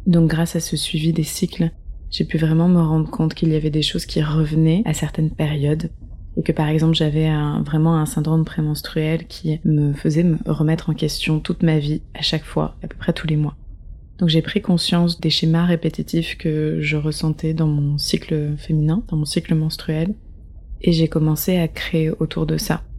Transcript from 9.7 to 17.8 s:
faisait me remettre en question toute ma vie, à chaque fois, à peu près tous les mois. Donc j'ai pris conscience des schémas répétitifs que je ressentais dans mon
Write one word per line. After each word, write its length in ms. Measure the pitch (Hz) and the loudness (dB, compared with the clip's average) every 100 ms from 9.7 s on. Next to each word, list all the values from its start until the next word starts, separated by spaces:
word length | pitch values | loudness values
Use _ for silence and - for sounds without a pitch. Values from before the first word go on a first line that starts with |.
| 151 147 | 2 2
faisait 280 | 143 - 151 | 2 2 4
me 160 | 175 151 - | 4 2 0
remettre 440 | 151 156 160 - | 0 2 2 0
en 40 | |
question 460 | 156 151 - - 156 | -2 -2 -2 0 -2
toute 240 | - 170 | -2 0
ma 160 | 165 156 | 2 2
vie, 220 | 147 151 - | 0 -4 -6
à 80 | - | -6
chaque 220 | 156 156 | -2 -2
fois, 320 | - - 151 - | -2 -2 -2 -6
à 20 | 170 | -14
peu 100 | - | -6
près 160 | - | -4
tous 140 | 160 160 | -2 0
les 100 | 151 | 0
mois. 200 | 147 - - - - - - - | 0 -6 -18 -18 -16 -18 -18 -2
Donc 80 | 170 | 2
j'ai 140 | 160 | 2
pris 200 | 160 202 | 2 -2
conscience 580 | - 170 - 175 170 165 | 2 0 2 2 2 0
des 100 | 160 | -2
schémas 340 | - 160 165 | 2 2 4
répétitifs 760 | 175 170 160 - 160 170 160 - | 4 2 0 -4 -2 -2 -2 -4
que 400 | 165 156 156 160 | -2 0 0 -2
je 160 | 147 151 | -2 -2
ressentais 560 | 151 147 160 151 160 | -2 -2 -2 -2 -2
dans 140 | 160 156 | 0 2
mon 320 | 147 | 2